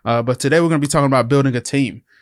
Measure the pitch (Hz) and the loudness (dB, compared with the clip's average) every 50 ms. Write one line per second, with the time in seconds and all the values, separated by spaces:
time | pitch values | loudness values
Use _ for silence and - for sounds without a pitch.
0 | - 113 117 117 117 123 127 - - 139 147 165 170 165 160 151 143 139 - 156 | -6 -4 -2 -2 0 -2 -4 -2 0 0 2 2 2 2 0 0 -2 0 0 0
1 | 143 135 135 131 120 117 139 139 135 135 120 123 117 - - 139 139 113 - - | 2 2 2 2 2 2 2 2 2 2 0 -2 -6 -4 -2 -2 -2 -2 -4 -10
2 | _ _ _ _ | _ _ _ _